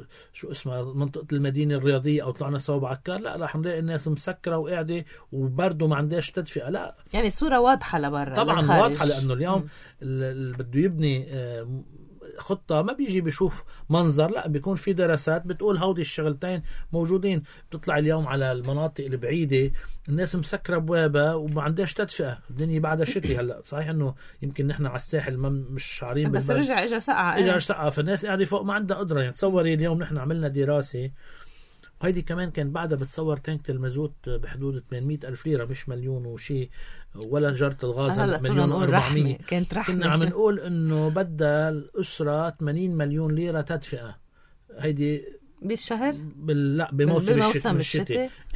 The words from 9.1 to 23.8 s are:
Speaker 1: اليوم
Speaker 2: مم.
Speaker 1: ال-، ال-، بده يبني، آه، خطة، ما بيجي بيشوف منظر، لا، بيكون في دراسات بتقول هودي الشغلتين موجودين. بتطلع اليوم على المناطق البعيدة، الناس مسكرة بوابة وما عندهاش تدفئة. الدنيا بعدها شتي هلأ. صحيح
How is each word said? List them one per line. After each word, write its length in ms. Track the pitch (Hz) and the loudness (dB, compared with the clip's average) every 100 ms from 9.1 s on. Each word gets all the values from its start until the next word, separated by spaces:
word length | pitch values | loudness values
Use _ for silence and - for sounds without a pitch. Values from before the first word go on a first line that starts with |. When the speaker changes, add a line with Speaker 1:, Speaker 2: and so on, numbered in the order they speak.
| 139 135 | 2 0
Speaker 1:
اليوم 260 | 127 175 190 | 0 2 0
Speaker 2:
مم. 80 | 151 - - - | 0 -10 -20 -12
Speaker 1:
ال-، 500 | 135 131 131 131 131 | -6 -4 -4 -4 -6
ال-، 40 | 123 | -6
بده 240 | 120 131 | -2 2
يبني، 460 | 190 160 156 131 131 | 4 4 2 2 -2
آه، 520 | 135 123 120 117 131 - - - - - - | -6 -6 -6 -6 -8 -10 -20 -20 -20 -20 -12
خطة، 440 | - 196 - 156 | -4 -4 0 2
ما 100 | 196 | 2
بيجي 280 | 269 269 185 | 0 0 0
بيشوف 440 | 165 - 185 - - - - | 0 2 0 0 -10 -10 0
منظر، 400 | 160 170 147 156 | 4 4 4 4
لا، 180 | 220 160 | 2 -2
بيكون 280 | 147 160 190 | -2 -2 -2
في 160 | - | 0
دراسات 540 | 185 175 156 156 165 175 | 2 4 2 2 -2 -2
بتقول 300 | 175 208 190 | -2 0 2
هودي 240 | 185 175 | 2 0
الشغلتين 640 | 160 - 156 143 180 180 - - - | -2 -2 -2 -2 -4 -4 -4 -6 -2
موجودين. 500 | 165 165 185 196 175 143 - - | -2 2 2 2 0 -4 -16 -14
بتطلع 280 | 160 - 151 | -10 -2 2
اليوم 280 | 151 160 151 | 4 2 2
على 260 | 139 131 | 0 0
المناطق 520 | 127 127 143 156 - | 0 -2 0 -2 -4
البعيدة، 680 | 139 131 120 160 156 135 135 - - - - | -6 -4 -2 0 2 4 4 2 -2 -8 -2
الناس 280 | 151 185 175 | 0 0 -2
مسكرة 420 | 147 202 - 175 | -2 -4 -2 0
بوابة 580 | 160 170 156 147 147 160 | 2 4 4 4 4 2
وما 260 | 151 151 | -2 0
عندهاش 320 | 147 160 190 | 0 0 0
تدفئة. 440 | - 208 - 143 120 - | 0 -4 -2 -4 -4 -8
الدنيا 300 | 123 160 156 | -4 0 2
بعدها 240 | 156 160 | 2 2
شتي 320 | 165 190 156 123 | 2 0 0 0
هلأ. 260 | 123 - - | 0 -4 -8
صحيح 200 | 147 | -6